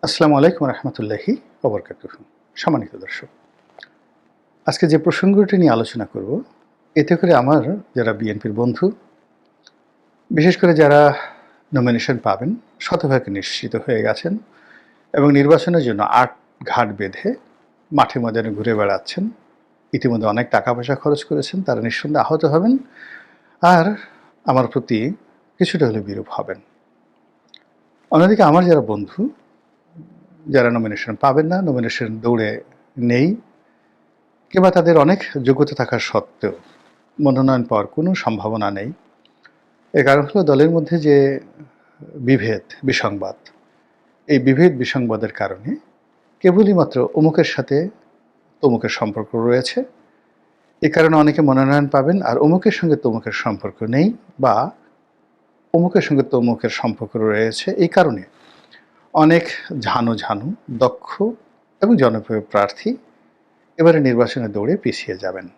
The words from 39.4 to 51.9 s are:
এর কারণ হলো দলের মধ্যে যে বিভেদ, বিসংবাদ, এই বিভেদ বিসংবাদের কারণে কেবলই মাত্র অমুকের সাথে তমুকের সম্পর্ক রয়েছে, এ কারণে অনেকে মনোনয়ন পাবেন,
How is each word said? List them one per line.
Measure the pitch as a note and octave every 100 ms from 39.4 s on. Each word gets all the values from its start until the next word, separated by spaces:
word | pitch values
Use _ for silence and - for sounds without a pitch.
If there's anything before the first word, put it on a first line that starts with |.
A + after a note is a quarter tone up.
| _ _ _ _ _
এর | D#3 C3+
কারণ | C#3 C#3+
হলো | G#3
দলের | E3 C3+ D#3
মধ্যে | E3 D3+ E3+
যে | D3+ C#3+ C#3 C3+ - _ D3 _ _ _ D3 D3+
বিভেদ, | B2 C3 G#2+ G#2+ - -
বিসংবাদ, | C3 B2+ A2 G2+ F#2+ - - _ _ _ _ _ _ _ -
এই | C#3+
বিভেদ | B2+ C3 F3 C3+
বিসংবাদের | B2 C3+ A#2+ A2 G#2+
কারণে | - G2 F#2 A2+ C#4+ _ _ _ _ _ _
কেবলই | F#3 F3+ G3+
মাত্র | F#3 D3 B2+ B2
অমুকের | - D#3 D#3
সাথে | D3+ - B2+ C#3 F3+ - _ _ _ _ _ _
তমুকের | C#3+ A#2 A#2+
সম্পর্ক | - A2 G#2 G#2 A#2
রয়েছে, | A#2 B2 B2+ - C4+ _ _ _ _ _ _ _ _ _
এ | D#3
কারণে | D#3 D#3+ D#3
অনেকে | D3+ D3
মনোনয়ন | D3 C3 C3+ C#3+
পাবেন, | C#3+